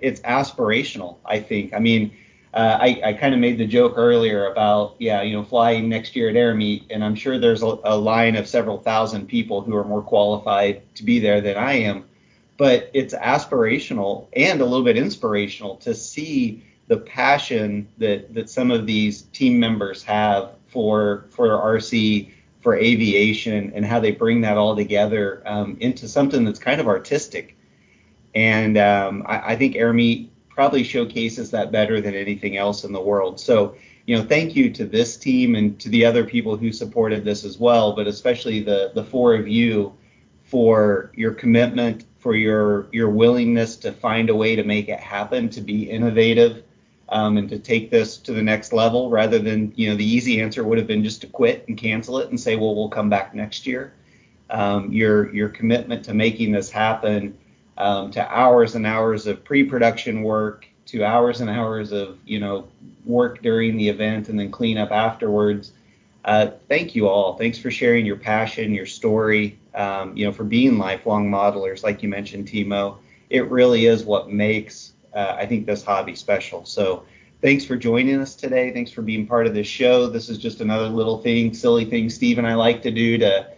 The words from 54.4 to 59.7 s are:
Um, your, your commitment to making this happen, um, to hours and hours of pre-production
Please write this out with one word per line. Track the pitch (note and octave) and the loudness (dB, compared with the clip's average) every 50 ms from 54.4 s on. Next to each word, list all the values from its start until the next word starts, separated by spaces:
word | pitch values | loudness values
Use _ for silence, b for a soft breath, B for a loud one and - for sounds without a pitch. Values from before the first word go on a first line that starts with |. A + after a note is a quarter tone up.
| b - | b -10
Um, | A2+ A2 G2+ G2+ G2+ G#2 G2 G#2 | -6 -4 -2 -2 -2 -2 -2 -2
your, | G#2 A2 A2 G#2+ G#2+ G#2 G2+ G2+ - | 0 2 2 4 4 4 2 0 -2
your | G#2 G#2 G#2 | -4 -4 -4
commitment | - - A2+ A2+ A#2 A#2+ A#2 - A#2+ A2 - | -4 -2 0 0 0 0 0 -4 -8 -8 -6
to | - G#2+ | -4 0
making | G#2+ A2 A#2 A2 A2+ A#2 G#2 G#2 | 0 2 2 0 0 0 0 0
this | G2+ F#2+ - | 0 -2 -4
happen, | - G#2+ A2 A2 A2 - - A2 G#2 G#2 G2+ G2 - - b b b b b b _ - | -2 -2 0 0 0 0 -2 -2 -2 -2 -4 -6 -10 -16 b b b b b b _ -4
um, | G2 G2+ G2+ G2 G2 G2+ | -2 -2 -2 -2 -4 -6
to | - A2+ - - - | -6 -6 -6 -2 0
hours | A2+ B2 B2+ B2 A#2+ A#2 G#2+ A2+ | 4 6 6 8 6 6 4 2
and | A#2 G#2+ G#2+ | -2 -4 -2
hours | A2 A2 A2+ A2+ A2 G#2 G#2 G#2 | -2 0 0 0 -2 -2 -2 -4
of | G2+ - - | -6 -6 -6
pre-production | - C#3+ C#3 C3+ C3 | -2 2 2 2 2